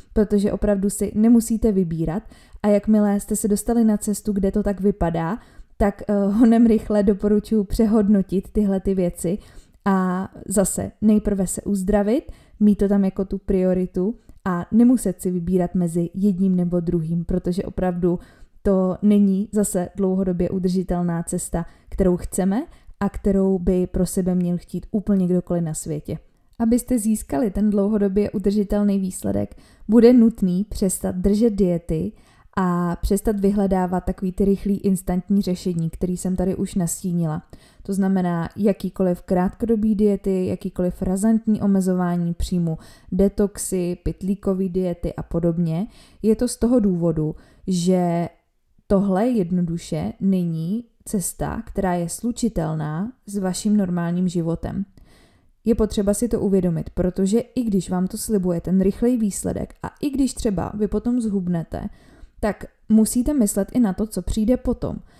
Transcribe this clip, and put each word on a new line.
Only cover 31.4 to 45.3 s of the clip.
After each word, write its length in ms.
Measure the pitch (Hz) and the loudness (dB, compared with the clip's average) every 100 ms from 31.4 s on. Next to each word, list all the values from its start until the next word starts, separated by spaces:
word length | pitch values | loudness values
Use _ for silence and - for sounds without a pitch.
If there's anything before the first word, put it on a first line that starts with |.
| 233 | 2
diety 600 | 196 185 170 - 160 190 - _ _ _ - | 2 2 0 -2 -4 -4 -10 _ _ _ -2
a 360 | 185 175 175 170 | 0 0 -2 -2
přestat 440 | - 196 - 208 | 0 0 0 0
vyhledávat 640 | 196 202 196 185 180 180 | 0 2 0 0 0 -2
takový 280 | - 185 185 | -4 -4 -6
ty 120 | - | 0
rychlý 320 | 196 196 196 196 | 0 0 -2 -2
instantní 680 | 196 190 - 180 - 202 | 0 -2 -2 -4 0 0
řešení, 480 | 190 180 185 170 165 | 0 -2 -4 -4 -4
který 260 | - 180 180 | -4 -6 -4
jsem 200 | 190 185 | -4 -2
tady 180 | 180 | -2
už 200 | - 196 | -2 -4
nastínila. 680 | 196 170 - 185 175 160 156 - - - _ | -2 -4 -4 -4 -2 -2 -4 -10 -20 -20 _
To 120 | - | -6
znamená 540 | 196 190 190 180 170 165 - | -2 0 0 0 -2 -4 -2
jakýkoliv 640 | 208 196 190 - 190 180 | 0 0 -4 -2 -2 -2
krátkodobý 720 | - 180 185 - 220 226 220 | -2 0 0 -2 -2 0 0
diety, 520 | 208 214 196 196 185 185 | 2 2 0 -2 -2 -2
jakýkoliv 560 | 185 190 - 180 - | -4 -8 -4 -4 -2
razantní 600 | 190 190 220 220 226 214 | -4 0 2 2 0 0
omezování 720 | 202 196 185 185 175 175 170 | 2 2 2 0 0 0 -2
příjmu, 440 | 170 - 180 170 160 - - - | -4 -2 -2 -2 -4 -10 -20 -8
detoxy, 840 | 185 196 196 202 - - 185 175 180 | 0 2 2 -2 -2 -6 -4 -4 -4
pytlíkový 640 | - 165 190 202 - 190 190 | -6 -6 -4 -2 -2 -2 -2
diety 460 | 180 185 175 165 | -2 -2 -4 -6
a 80 | - | -8
podobně. 640 | - | -6